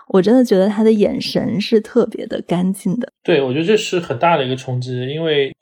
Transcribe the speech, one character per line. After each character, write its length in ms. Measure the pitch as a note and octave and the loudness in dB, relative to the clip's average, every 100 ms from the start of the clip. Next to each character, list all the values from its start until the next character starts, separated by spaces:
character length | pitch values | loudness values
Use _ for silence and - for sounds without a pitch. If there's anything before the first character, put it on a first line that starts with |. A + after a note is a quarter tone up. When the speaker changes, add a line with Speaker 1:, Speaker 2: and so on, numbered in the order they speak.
| - | -2
Speaker 1:
我 120 | G3 | 2
真 140 | F#3 | 4
的 100 | B3+ | 4
觉 140 | B3 F#3+ | 4 4
得 100 | F#3+ | 2
他 160 | G3+ | 2
的 80 | A3 | 4
眼 300 | A3 G3+ - | 4 2 0
神 400 | - - - D#3 | -4 -4 -2 -4
是 180 | G#3+ A3+ | 0 0
特 240 | G#3+ A#3+ A3 | 2 0 0
别 180 | - - | -2 -8
的 160 | - | -8
干 320 | - F3 F#3 | -4 -2 -2
净 260 | F#3+ F#3+ G#3 | -2 -4 -4
的。 80 | - _ | -6 _
Speaker 2:
对， 160 | - D#3 | 0 0
我 140 | C3+ | 2
觉 60 | C3 | -2
得 60 | E3+ | 0
这 120 | G#3+ | 0
是 220 | - F3+ | 0 -4
很 180 | F3 A2+ | -4 -2
大 180 | E3+ E3 | 0 0
的 80 | |
一 60 | B2+ | -2
个 60 | C3 | -6
冲 260 | - B2+ | -6 -6
击， 260 | B2 B2+ B2+ | -6 -6 -6
因 140 | D3+ | -4
为 340 | E3 D3 C3+ - | -2 0 -2 -4